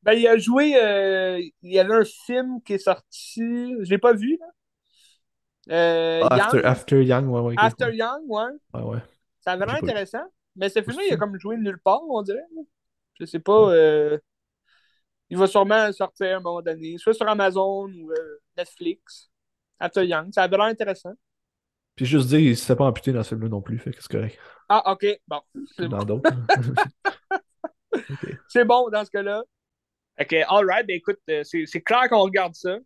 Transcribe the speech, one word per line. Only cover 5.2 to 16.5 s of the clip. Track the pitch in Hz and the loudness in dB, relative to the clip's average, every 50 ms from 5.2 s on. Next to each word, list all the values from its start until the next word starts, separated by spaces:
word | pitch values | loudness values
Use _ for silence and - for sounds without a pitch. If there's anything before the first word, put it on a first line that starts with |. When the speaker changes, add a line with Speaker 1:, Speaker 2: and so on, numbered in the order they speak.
| _ _ _ _ _ _ _ _ _ - 160 | _ _ _ _ _ _ _ _ _ -4 0
Speaker 1:
Euh, | 170 170 170 165 165 165 165 165 165 165 - | 2 2 2 2 0 0 0 0 0 0 2
Speaker 2:
Ah, | 127 | 2
After, | 123 - - - 131 | 2 2 2 2 2
Speaker 1:
Young. | - | 2
Speaker 2:
After | 123 127 127 - - 143 135 | 2 0 0 -2 2 2 4
Young, | 131 127 127 127 139 135 | 4 4 2 0 0 -2
ouais, | 123 120 | -2 -2
ouais, | 120 120 117 | -2 -2 2
ok. | 202 | 2
Speaker 1:
After | 214 226 226 _ 254 233 | 2 2 2 _ -4 -4
Young, | 226 220 220 233 262 294 320 277 | -2 -4 -4 -4 -4 -8 -8 -8
ouais. | 214 208 220 247 285 294 _ _ - | -6 -6 -6 -6 -8 -14 _ _ -12
Speaker 2:
Ouais, | 123 | -10
ouais. | 113 110 110 117 - _ _ _ _ _ _ _ | -8 -8 -8 -8 -10 _ _ _ _ _ _ _
Speaker 1:
Ça | _ 180 | _ -6
avait | 185 185 196 | -4 -4 -4
l'air | 214 254 | -4 -4
Speaker 2:
J'ai | 302 | -4
pas | - | -4
vu. | 339 | -4
Speaker 1:
intéressant. | 233 208 196 190 - 240 330 381 _ _ _ _ _ | -4 -4 -6 -8 -10 -12 -12 -12 _ _ _ _ _
Mais | 185 190 196 | -6 -6 -2
ce | 190 220 | -2 -2
film-là, | 208 - 240 311 | -4 -4 -8 -4
il | 403 392 | -2 -2
a | 262 | -2
Speaker 2:
Pas | |
sûr. | 170 | -2
Speaker 1:
comme | 208 208 196 185 | -2 -6 -6 -10
joué | - 202 226 | -8 -8 -6
nulle | 233 220 202 190 175 | -4 -4 -6 -6 -2
part, | _ 190 196 277 330 320 | _ 0 0 0 -2 -6
on | 262 220 | -6 -6
dirait, | 202 190 202 254 320 339 330 | -4 -6 -8 -8 -10 _ -18
là. | 320 302 _ _ _ _ _ _ _ _ _ _ _ | -18 -18 _ _ _ _ _ _ _ _ _ _ _
Je | 170 | -16
sais | 165 - 165 | -10 -10 -8
pas, | 160 - 208 214 214 202 | 0 4 6 6 6 8
Speaker 2:
Ouais. | 175 | 8
Speaker 1:
euh... | 165 160 156 151 151 151 151 151 151 _ _ _ _ _ _ _ _ _ _ _ _ _ _ _ _ _ _ _ _ _ _ | 6 6 6 6 4 2 0 -2 -6 _ _ _ _ _ _ _ _ _ _ _ _ _ _ _ _ _ _ _ _ _ _
il | 175 | 0
va | 180 190 190 | 0 0 4
sûrement | 190 208 196 196 214 220 220 208 | 4 2 4 4 4 2 2 0
sortir | 196 - 196 - _ _ 202 185 190 | -2 -4 -6 -8 _ _ -4 -4 -4
à | |
un | 190 | -4
moment | 185 175 | -6 -8